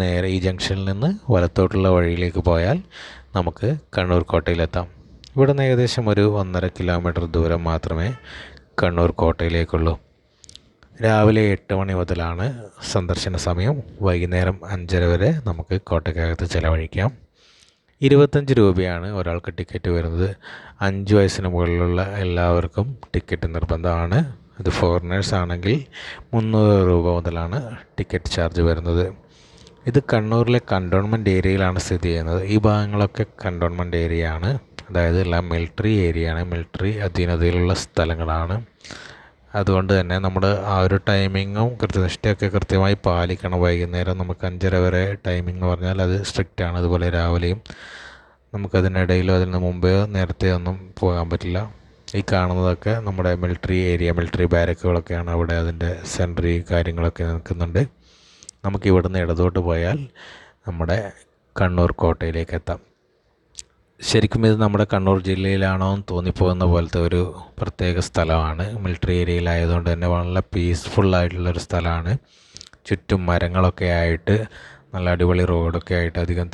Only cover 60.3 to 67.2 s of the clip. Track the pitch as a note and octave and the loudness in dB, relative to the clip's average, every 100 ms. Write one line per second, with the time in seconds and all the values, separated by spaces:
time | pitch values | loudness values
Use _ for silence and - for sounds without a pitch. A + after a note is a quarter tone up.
60.3 | - - _ - E2+ E2 G2 G2+ - _ | -20 -20 _ -10 -6 -2 -2 -4 -14 _
61.3 | _ _ - F#2 F2+ F2 - E2+ D#2+ E2 | _ _ -2 0 4 2 2 0 0 -4
62.3 | E2 E2 E2+ - - - _ _ _ _ | -4 -6 -6 -6 -10 -12 _ _ _ _
63.3 | _ _ - - _ _ _ - A2+ G#2+ | _ _ -20 -20 _ _ _ 0 2 2
64.3 | A#2 A2+ G#2+ G#2+ G2+ G#2 G2+ F#2+ F#2+ F#2 | 2 4 4 2 2 0 2 2 2 0
65.3 | F#2 F#2+ G2 F#2+ F#2+ F#2+ G2 G2+ F2+ F2+ | -2 0 0 0 0 0 -2 -4 -4 -2
66.3 | - F#2 F2+ F2+ E2+ E2 F2+ E2+ F2 | 0 2 2 4 2 2 0 0 0